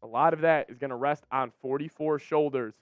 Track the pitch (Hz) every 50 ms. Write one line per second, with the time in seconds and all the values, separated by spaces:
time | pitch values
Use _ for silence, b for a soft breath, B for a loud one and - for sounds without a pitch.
0 | - 113 110 120 147 165 160 156 156 165 160 151 - - 113 123 143 139 131 120
1 | 127 139 147 147 _ _ - 135 131 120 _ _ _ 131 131 143 147 160 _ _
2 | 156 156 151 147 - - 160 151 151 147 135 131 120 107 107 _